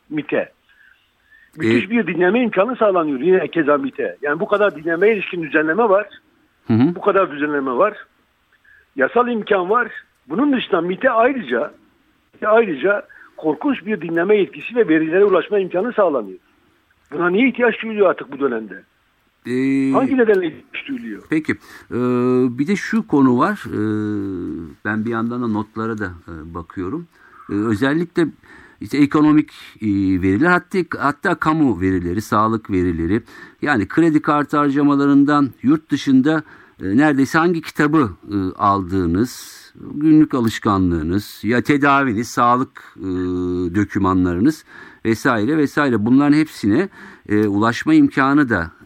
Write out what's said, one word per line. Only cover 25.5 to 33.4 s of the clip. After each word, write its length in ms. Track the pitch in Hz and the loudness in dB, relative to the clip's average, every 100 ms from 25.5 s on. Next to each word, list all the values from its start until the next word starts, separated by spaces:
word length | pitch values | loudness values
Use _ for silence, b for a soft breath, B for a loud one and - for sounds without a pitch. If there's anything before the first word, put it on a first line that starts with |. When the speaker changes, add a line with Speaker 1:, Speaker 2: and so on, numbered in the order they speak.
| 107 104 - 113 107 | -4 -4 -6 -6 -6
Speaker 2:
da, 80 | 98 | -8
e, 480 | 87 85 85 78 | -10 -16 -16 -12
bakıyorum. 540 | 85 85 - 90 147 175 b b b b | -14 -12 -10 -8 -8 -12 b b b b
Ee, 40 | |
özellikle 720 | 101 110 104 135 156 175 - 160 - B B B B | -4 -2 0 0 0 -2 -2 -2 -4 B B B B
işte 160 | 104 135 | -6 0
ekonomik, 540 | 143 156 151 151 147 - - - | 2 4 4 4 2 -6 -20 -6
e, 60 | 107 98 95 92 | -2 0 2 2
veriler, 280 | 95 98 170 | 2 2 2
hatta, 300 | 180 - 190 170 - | 0 -2 -4 -4 -4
hatta 360 | 135 - 196 170 | -4 -4 -4 -2
kamu 460 | 160 160 143 92 | 0 2 2 2
verileri, 400 | 95 92 87 92 | 0 0 -2 -4
sağlık 500 | 107 107 110 110 - | -2 0 2 -2 -2
verileri, 500 | 95 90 80 82 110 - B | -2 0 0 0 -2 -4 B